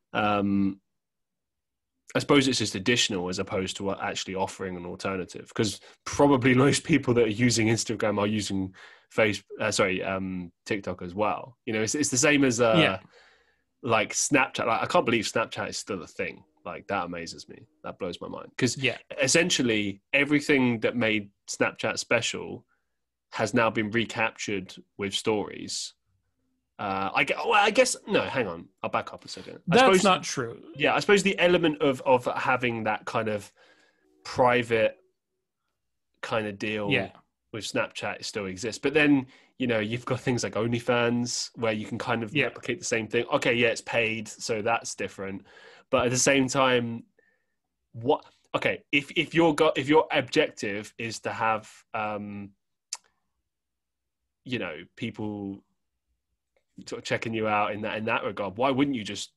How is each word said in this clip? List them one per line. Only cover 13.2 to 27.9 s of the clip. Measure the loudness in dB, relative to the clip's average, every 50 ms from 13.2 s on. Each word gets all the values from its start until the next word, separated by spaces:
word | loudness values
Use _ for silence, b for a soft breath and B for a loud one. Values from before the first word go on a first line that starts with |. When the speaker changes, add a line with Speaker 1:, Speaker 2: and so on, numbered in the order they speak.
| b b b b b b b b b b _ _ -2
Speaker 1:
like, | 0 2 2 2 0 -2
Snapchat. | -4 0 2 4 4 2 2 0 -2 0
Like, | 0 0 0 0
I |
can't | 2 2 2 4
believe | 4 2 2 0
Snapchat | 0 -2 -2 -2 -2 -4 -8 -8 -6
is | -8 -10
still | -8 -8 -8 -8 -8
a |
thing. | -12 -10 -8 -8 -8 -8 -12 -20 _ _ _ _
Like, | -14 -14 -14 -8 -6
that | -4 -4 -4
amazes | -6 -8 -10 -10 -12 -12 -16 -18 -20
me. | -20 -20 -20 _ _ _ -14
That | -14 -10 -8
blows | -8 -8 -8 -8
my | -10 -12
mind. | -12 -12 -14 -12 -4 -2
'Cause | -2 -2 0
Speaker 2:
Yeah. | 0 -2 -2 -2 -4 -10 _ -4 -2
Speaker 1:
essentially | 0 2 4 4 4 2 2 0 2 2 2 0 0 -2 -6 -8 _ _ 0
everything | 0 2 4 2 0 2 2 4 4 4 2 2 0
that | -2 -2 0
made | 0 0 2 0 0 -2 -6 _ _ _
Snapchat | -12 -2 -2 0 -2 0 -2 -4 -4 -4 -4
special | -2 0 0 0 0 -2 -4 -6 -8 -10 -12 -14 -14 _ _ _ _ _ _ _ _ _ _ _ _ _ -4
has | -4 -4 0 2
now | 2 2 2
been | 2 0 -2 0
recaptured | -2 -2 -2 -2 -2 -2 -4 -4 -4 -6 -6 -6 -6 -6 -6 -10 -14 -20 -20 _ _ -6
with | -6 -4 -4
stories. | -2 -2 0 0 0 -2 -6 -8 -12 -10 -8 -8 -8 -8 -10 -14 _ _ _ _ _ _ _ _ _ _ _ _ _ _ _ _ -8
Uh, | -6 -4 -2 -2 -2 -2 0
I | 0 0
gue-, | 0 -2
well, | -4 -2 2 4
I | 4 4 4
guess, | 4 4 4 4